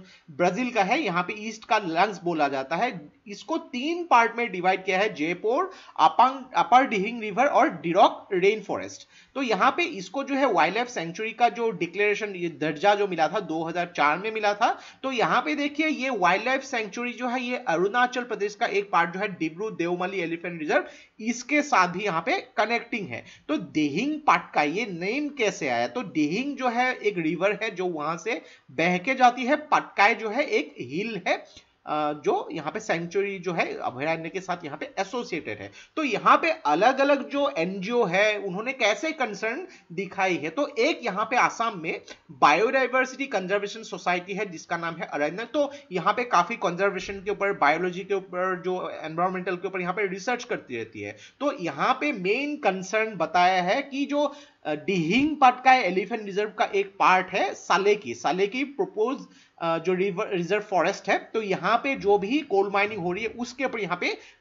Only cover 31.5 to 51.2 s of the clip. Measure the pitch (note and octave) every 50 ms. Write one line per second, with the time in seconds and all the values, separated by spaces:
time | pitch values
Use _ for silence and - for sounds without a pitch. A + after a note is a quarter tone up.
31.5 | - - _ _ _ _ _ - D3+ D3+ D3+ D3 D3+ D3+ C#3 F3+ E4+ G4+ B4 -
32.5 | - E3 C#3+ D3+ - A3 G#3+ - F#3 E3 E3+ F3 - G3+ G3 G3+ G3 F#3+ E3 F#3
33.5 | F3 F3 A#3+ - - - - - B2+ B2 C#3+ D#3 E3 D#3+ D#3+ E3 - F#3 F#3 -
34.5 | F3+ F3 E3 D3 C#3 D3+ C#4 - - - G3 - - A#3+ A#3+ - - D3+ - A#2
35.5 | G#2+ - G2 G2+ - - - _ _ D#4 D#4 C4 G3+ F3 E3 G#3+ C4 D4 - A3
36.5 | G#3 - - C#3+ D3+ E3 G#3 B3 C4+ B3+ C#4 C#4+ D4 C4 B3 F#3 A#3+ C#4+ C#4+ C#4+
37.5 | - E3+ E3 F3+ F#3+ G3+ F3+ G#3 A#3+ A#3+ A#3 F3 E3+ F#3+ G#3 G#3+ G#3 G#3 G3 G3
38.5 | E3+ G3 A3 B3+ C4 C4 A#3 G3+ G#3+ G#3+ - D#4+ D#4 D#4+ C4 A3 G3+ F3+ A3 A3
39.5 | A#3+ D#4 F#4+ F4+ - - _ _ E3+ E3+ G3 F3+ - G3 F#3+ F#3+ F3+ D3 C#3 D#3+
40.5 | - C#4 C#4+ - - A3 A#3 D#4 F4 - A#3+ A3 F3+ G3 A3 A3 B3+ A3+ F3+ D#3
41.5 | - - A3+ A3+ G#3+ F3 D#3 E3+ - - - - - - _ - D#3 B2+ E3+ D3
42.5 | D3 E3+ G#3+ B3 C4+ C4+ C4 B3 B3 C4 B3+ B3 - - C#4 C4+ - G3 F#3 F3+
43.5 | G3+ G#3 G3+ G3 - A3+ A3 - G3 F3 - G3+ F#3 F3+ F3 F#3+ G3 F#3 G#3+ G3
44.5 | E3 D#3 - - F3+ E3 E3+ E3 E3+ E3+ G#3 - - D3 D3 D3+ E3+ G3 A#3 A#3+
45.5 | - D4+ C#4+ - - - - _ F3+ F3+ D#3+ G3 B3 B3 A#3+ A#3+ G#3+ - A#3 A#3
46.5 | A#3+ - G3+ F3+ F3 E3+ G3 G3+ F#3 D#3 - - G3 G3 F3+ G#3 G3 G3 G3+ G3+
47.5 | G3 D3+ D3 C#3+ D#3 E3 F3+ F#3 F3 F3+ G3 F#3+ G3+ G3 F#3+ F#3+ F3+ F3+ F#3 F#3
48.5 | F#3 F3 E3 F#3 F#3 F#3 E3 D#3+ - - D3+ D#3+ D#3+ E3 F3+ F#3+ F#3 F#3 F3+ G3
49.5 | F#3 F3 F#3 F#3+ F3+ F#3 F3+ F3 F3 G#3+ G#3 F#3+ F3+ G3 F#3 B3+ B3 A#3+ - -
50.5 | G3+ D3+ - - B2 A#2 A2 A2 - G#2+ G2+ G2+ G#2 -